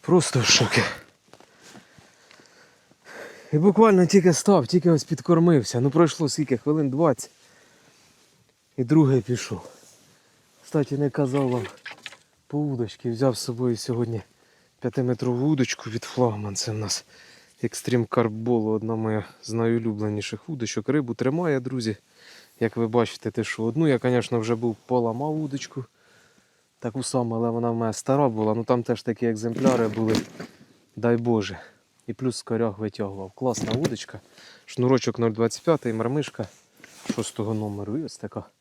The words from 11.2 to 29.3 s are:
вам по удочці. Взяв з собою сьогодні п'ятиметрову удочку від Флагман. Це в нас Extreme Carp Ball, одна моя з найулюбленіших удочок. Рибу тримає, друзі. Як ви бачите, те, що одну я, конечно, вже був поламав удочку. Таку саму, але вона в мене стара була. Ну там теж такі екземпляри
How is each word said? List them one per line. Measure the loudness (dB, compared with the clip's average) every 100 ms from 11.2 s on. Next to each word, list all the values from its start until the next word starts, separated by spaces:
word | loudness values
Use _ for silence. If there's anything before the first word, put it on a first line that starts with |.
| 0 0 0
вам | -2 -4 -12 -20 -18 -18 -20 _ _ _
по | -4
удочці. | -4 -4 -6 -6 -6
Взяв | 0 0 0
з |
собою | -6 -2 -2 -2
сьогодні | -2 -2 -2 -4 -8 _ _ _ _ _
п'ятиметрову | -6 -2 -2 0 -2 0 0
удочку | 2 0 -2 -8
від | -10
Флагман. | -8 0 0 0 -6 -6
Це | -6
в |
нас | -4 -4 -6 -10 -20 -20 -20 _ _
Extreme | -6 -6 -2 0 2
Carp | 0 0 0
Ball, | -2 0 0
одна | -2 -2
моя | -4 -2 -2 -6 -14
з | -8
найулюбленіших | -2 0 0 -2 -2 -2 -4 -6 -10 -10
удочок. | -6 -4 -4 -2
Рибу | -2 -2
тримає, | -2 -2 0 0 -2
друзі. | -2 -4 -4 -6 _ _ -20 -20 -20 _
Як | -4 0
ви | 0
бачите, | 2 0 -2 -8
те, | -4
що | -6 -2
одну | -4 0 2
я, | 2
конечно, | 2 0 0 -2
вже | 0
був | -2 -2 -4 _
поламав | 0 0 -2 -4 -4
удочку. | -4 -8 -10 -12 -14 _ _ _ _ _ _ _ _ _
Таку | -8 -6
саму, | -4 -2 -2
але | -2 -2
вона | 0 -2
в |
мене | 0 -2
стара | -4 0 2 2
була. | 2 0
Ну | 0
там | 0 0
теж | 0 -4
такі | -2 -2
екземпляри | -2